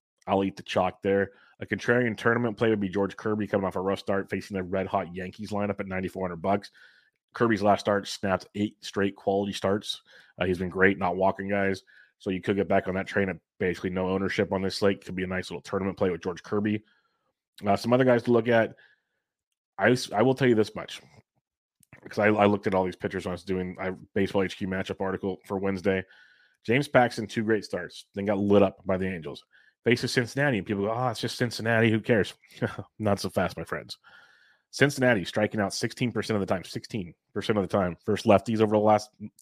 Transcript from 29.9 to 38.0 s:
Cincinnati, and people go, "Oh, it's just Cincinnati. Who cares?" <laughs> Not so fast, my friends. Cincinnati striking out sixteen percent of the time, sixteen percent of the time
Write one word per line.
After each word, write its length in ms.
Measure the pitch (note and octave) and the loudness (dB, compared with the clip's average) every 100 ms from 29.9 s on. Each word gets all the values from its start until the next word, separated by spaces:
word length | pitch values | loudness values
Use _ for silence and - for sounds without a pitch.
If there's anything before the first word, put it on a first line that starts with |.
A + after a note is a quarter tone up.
| B2 B2 | 2 0
Cincinnati, 460 | C3 A2+ C3+ C#3+ G#2+ | -2 -2 0 0 0
and 100 | E2+ | -2
people 160 | G2 | -2
go, 80 | G2 | -2
"Oh, 160 | A#2 B2+ | -2 -4
it's 140 | A2 | -4
just 160 | A#2+ - | -6 -4
Cincinnati. 520 | A#2+ - A2+ A2+ A2+ | -4 -2 0 4 4
Who 120 | A2 | 2
cares?" 320 | - A2 F2+ - _ - | 2 2 2 -6 _ -8
<laughs> 400 | A#2 - - - | -6 -6 -14 -4
Not 220 | G#2 G2+ | 0 0
so 80 | F#2 | -2
fast, 260 | - F2 - | -2 -4 -6
my 80 | |
friends. 340 | E2 D#2+ - - _ - _ _ _ _ _ | -10 -10 -12 -18 _ -20 _ _ _ _ _
Cincinnati 520 | - C#3+ C3+ B2+ A2 | 2 2 4 2 2
striking 380 | E2 A2 G#2 A2 | 0 -2 0 0
out 120 | F#2+ | -2
sixteen 380 | - A#2 - B2 | -2 -6 -4 -4
percent 240 | G#2+ G2 G#2+ | -2 -2 -2
of 100 | F#2+ | -2
the 80 | |
time, 120 | F#2+ - | -4 -6
sixteen 480 | B2 - A2+ F2 - _ | -12 -10 -10 -10 -14 _
percent 240 | G#2 - D3+ | -6 -2 0
of 60 | |
the 140 | F2+ G#2 | 0 0
time 180 | F2+ E2 | 0 -4